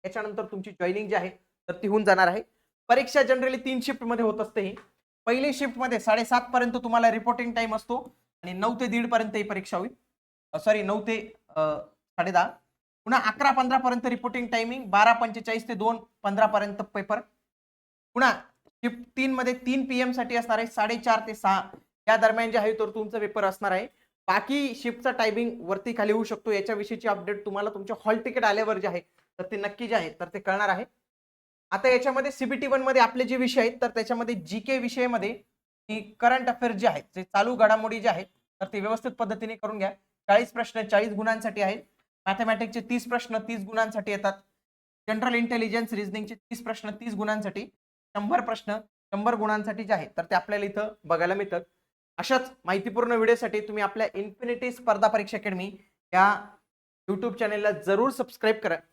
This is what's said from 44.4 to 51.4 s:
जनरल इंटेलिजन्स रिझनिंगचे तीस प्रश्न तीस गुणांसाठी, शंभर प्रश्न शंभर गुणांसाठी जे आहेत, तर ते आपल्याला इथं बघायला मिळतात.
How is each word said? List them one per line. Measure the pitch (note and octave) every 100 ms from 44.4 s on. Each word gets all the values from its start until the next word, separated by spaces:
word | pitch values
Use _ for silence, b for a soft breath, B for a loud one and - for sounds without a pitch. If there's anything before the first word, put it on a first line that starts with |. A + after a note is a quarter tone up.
| _ _ _ _ _ _ -
जनरल | A3 B3 A#3
इंटेलिजन्स | A#3 A#3 A3 A3+ A3
रिझनिंगचे | G#3 G#3 G#3+ G#3 A3+
तीस | _ A#3
प्रश्न | A3+ A3 G#3
तीस | G#3 A#3
गुणांसाठी, | G3+ G#3+ G#3+ G3 G3 A#3 _ _ _ _ G3+
शंभर | G#3 F4
प्रश्न | - A3 - G#3+ - _ _
शंभर | G3 A3 A#3
गुणांसाठी | G#3+ G#3+ G#3 G#3
जे | G#3
आहेत, | G3 D3+ -
तर | -
ते | G3
आपल्याला | - G#3 G3+
इथं | G3+ G#3+ -
बघायला | D3+ E3 F3
मिळतात. | G3